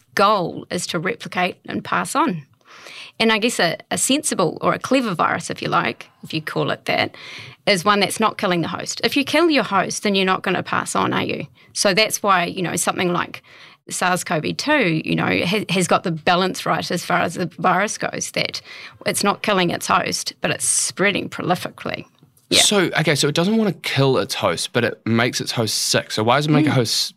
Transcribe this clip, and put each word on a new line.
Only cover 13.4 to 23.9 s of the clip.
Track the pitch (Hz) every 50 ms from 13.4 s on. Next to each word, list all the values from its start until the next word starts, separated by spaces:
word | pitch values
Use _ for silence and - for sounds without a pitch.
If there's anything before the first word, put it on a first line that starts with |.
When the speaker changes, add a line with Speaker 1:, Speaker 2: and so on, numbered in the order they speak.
| - - - - - - - _ _ -
Speaker 1:
sars | - - 196 180 180 180 -
cov | - 175 156 151 - 170
two, | - - 285 302 294 226 170 160 160 -
you | - 165
know, | 160 165 - 185 - -
ha-, | 175 202 214 - -
has | 170 190 180
got | - 202 - -
the | 190
balance | 165 156 - 185 180 175 190 185 - - -
right | - 175 160 170 -
as | 185 170 -
far | - 175 170
as | 190 185 170
the | - 185 165 - -
virus | 170 185 180 180 202 220 - -
goes, | - - - - - -
that | - - - - - - - - - - - - - - -
it's | 208 196 -
not | - 202 196 -
killing | - - 208 190 180 170
its | - - -
host, | - 185 180 - - 180 - - - - _
but | - 180
it's | - - -
spreading | - - - - - - - 180 202 185 - - 180
prolifically. | - - - 170 180 - - - - - - - - - - - _ _ _ _ _ _ _ -
Yeah. | - -
Speaker 2:
So, | - - 208 202 175 139 - 160
okay, | 160 170 147
so | 135 - 143
it | 147
doesn't | 165 170 196 220 226
wanna | 220 202 -
kill | - - -